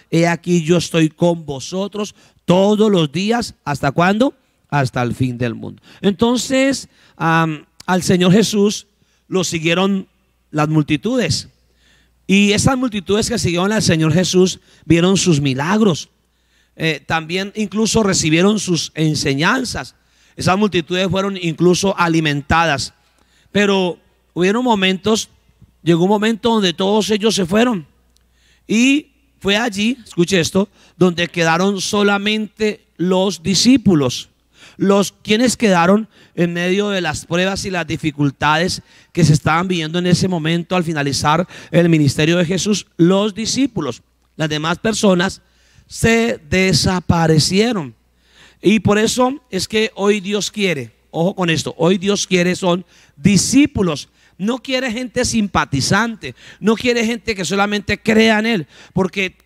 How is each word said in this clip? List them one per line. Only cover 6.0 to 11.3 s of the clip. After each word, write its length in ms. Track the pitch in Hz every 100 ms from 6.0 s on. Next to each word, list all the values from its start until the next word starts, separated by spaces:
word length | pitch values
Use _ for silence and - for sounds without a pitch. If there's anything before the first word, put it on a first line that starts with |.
Entonces, 880 | 196 196 233 247 - 262 269 262 - _ _ -
am, 500 | 160 165 160 151 - - -
al 180 | 185
Señor 260 | - 180 180
Jesús 560 | 202 196 208 202 - - _ _ _ -
lo 160 | 180
siguieron 640 | 170 175 160 175 196 196 - _ _ _ _
las 160 | 151 151
multitudes. 800 | 156 147 151 214 254 180